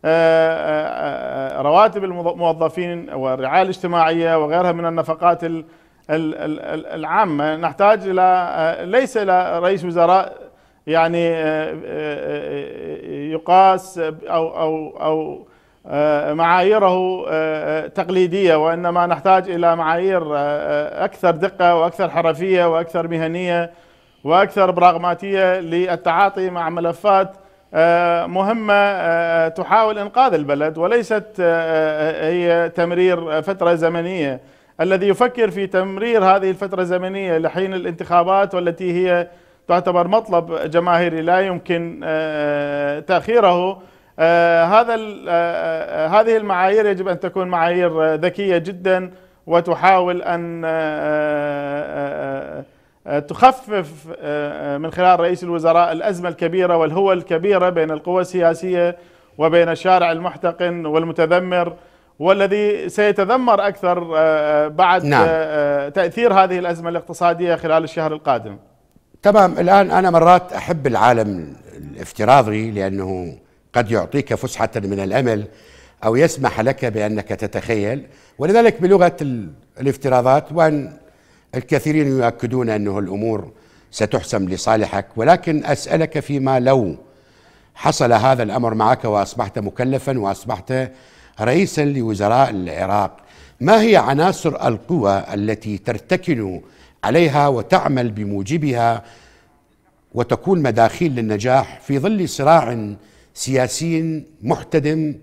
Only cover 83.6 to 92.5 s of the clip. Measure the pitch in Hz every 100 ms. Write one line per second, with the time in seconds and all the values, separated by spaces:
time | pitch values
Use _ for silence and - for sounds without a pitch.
83.6 | _ _ _ - 104 123 - 110 92 90
84.6 | - 110 101 101 - - 120 180 - 151
85.6 | - 143 - 160 160 151 - 143 135 131
86.6 | 123 135 101 73 - _ _ _ _ _
87.6 | _ - 147 156 127 113 127 131 110 110
88.6 | 120 110 107 127 117 104 98 - 104 -
89.6 | 101 - 127 131 135 131 101 98 113 107
90.6 | - 131 131 - - _ - - 110 147
91.6 | 196 - 143 139 113 101 101 120 135